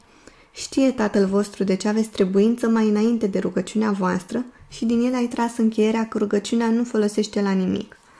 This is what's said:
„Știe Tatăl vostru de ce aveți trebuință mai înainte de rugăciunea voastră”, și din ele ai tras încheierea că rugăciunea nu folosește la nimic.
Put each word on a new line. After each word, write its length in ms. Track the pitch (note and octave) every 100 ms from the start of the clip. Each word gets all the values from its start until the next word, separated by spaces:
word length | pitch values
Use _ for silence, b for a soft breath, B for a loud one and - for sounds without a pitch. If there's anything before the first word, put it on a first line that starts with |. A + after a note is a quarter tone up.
| B B B B B
„Știe 380 | - - - C4+
Tatăl 360 | B3+ G#3+ G#3 G3
vostru 380 | G3 G#3 -
de 100 | G3
ce 140 | F#3+ G#3+
aveți 200 | G#3+ A3
trebuință 600 | - F#3+ G3 G#3+ A#3+ A#3
mai 200 | A3+ G#3+
înainte 380 | G#3 A3+ A#3 A3
de 120 | F#3+
rugăciunea 520 | F#3 F#3 F#3+ G#3+ A3
voastră”, 540 | G3 F#3 F3+ - - B3 B B
și 160 | -
din 160 | A3+ A#3
ele 160 | A#3+ B3+
ai 100 | A#3+
tras 300 | - A#3+ A#3+
încheierea 520 | A3 A3 G#3+ A3 A3
că 100 | G#3+
rugăciunea 520 | G#3 G#3 G3+ A#3 A#3
nu 140 | A3+
folosește 560 | A#3+ G#3+ G#3 G#3+ G#3 G#3
la 80 | G3+
nimic. 480 | F#3+ F#3 G3 A3 B B